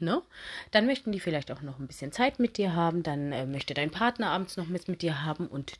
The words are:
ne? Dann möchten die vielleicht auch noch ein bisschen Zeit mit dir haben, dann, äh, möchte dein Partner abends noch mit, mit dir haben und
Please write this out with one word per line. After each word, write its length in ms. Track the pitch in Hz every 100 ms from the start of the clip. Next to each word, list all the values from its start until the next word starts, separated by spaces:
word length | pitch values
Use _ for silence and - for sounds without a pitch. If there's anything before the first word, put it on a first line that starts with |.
ne? 220 | 165 269 - - - - -
Dann 160 | 214 233
möchten 260 | 262 -
die 80 | 196
vielleicht 320 | 180 151 -
auch 80 | 143
noch 180 | 143 131
ein 80 | 135
bisschen 240 | - 139
Zeit 280 | - 254 277
mit 180 | 240 -
dir 180 | 196
haben, 280 | 170 170 170
dann, 300 | 160 143 143
äh, 120 | 131
möchte 300 | 131 139 -
dein 160 | 143 151
Partner 400 | - 233 240 208
abends 260 | 170 185 -
noch 100 | 165
mit, 220 | 180 -
mit 140 | 175
dir 200 | 170 143
haben 240 | 156 151 170
und 280 | 139 135 -